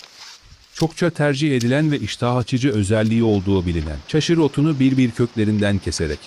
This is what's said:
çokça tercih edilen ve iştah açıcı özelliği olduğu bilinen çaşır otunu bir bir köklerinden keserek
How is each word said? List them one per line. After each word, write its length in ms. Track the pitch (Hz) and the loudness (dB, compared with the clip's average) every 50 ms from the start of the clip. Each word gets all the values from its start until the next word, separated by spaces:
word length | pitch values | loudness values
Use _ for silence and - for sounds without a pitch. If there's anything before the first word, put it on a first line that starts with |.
| - - - - - - - - - - - - _ _ - | -16 -20 -20 -20 -20 -20 -20 -20 -20 -20 -20 -20 _ _ -6
çokça 360 | - 160 156 - - 180 170 | -4 -4 -4 -2 -2 -2 -2
tercih 460 | 170 - 147 147 139 135 156 156 135 | 0 0 0 0 0 0 0 0 0
edilen 340 | 127 117 120 131 147 160 156 | 0 0 2 2 2 2 0
ve 80 | 147 131 | 0 -2
iştah 380 | 107 104 - - 123 120 123 | -4 -6 -6 -4 -2 -2 0
açıcı 340 | 127 113 - 135 120 123 143 | 0 -2 -2 -2 0 0 0
özelliği 540 | 107 107 101 95 110 107 110 110 113 117 117 | 0 0 0 0 2 2 2 2 2 2 2
olduğu 420 | 113 104 101 90 101 98 95 85 | 2 2 2 2 2 0 0 0
bilinen 300 | 90 82 85 78 78 76 73 - - | 0 -2 -2 -4 -4 -6 -10 -8 -4
çaşır 300 | - 156 147 - 170 160 | -2 -2 0 2 2 2
otunu 420 | 156 139 - 143 143 160 156 131 | 2 0 0 0 0 0 2 2
bir 160 | 131 131 131 | 2 2 4
bir 140 | 131 127 120 | 2 2 0
köklerinden 680 | 113 - 120 117 - 110 107 104 107 104 101 101 101 95 | 0 -2 -2 -2 0 -2 0 0 2 0 0 0 0 -2
keserek 400 | - 101 - - 85 78 76 - - | -2 -4 -6 -4 -4 -4 -6 -8 -12